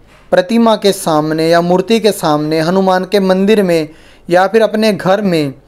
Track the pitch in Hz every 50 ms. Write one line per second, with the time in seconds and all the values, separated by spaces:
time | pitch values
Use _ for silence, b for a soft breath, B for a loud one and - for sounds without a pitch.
0 | b b b b b b 180 180 180 - 226 233 233 226 220 208 208 202 190 -
1 | - 180 160 151 151 156 156 160 160 165 170 170 170 175 180 185 190 - 226 226
2 | - 214 190 - - 160 151 151 151 151 156 160 156 165 185 190 190 190 185 185
3 | 185 185 - 202 190 185 185 185 196 196 220 214 196 180 170 165 156 151 B B
4 | B B B B B B 170 180 190 190 196 220 220 208 208 214 220 220 202 143
5 | - 185 190 208 208 190 170 160 147 139 131 - _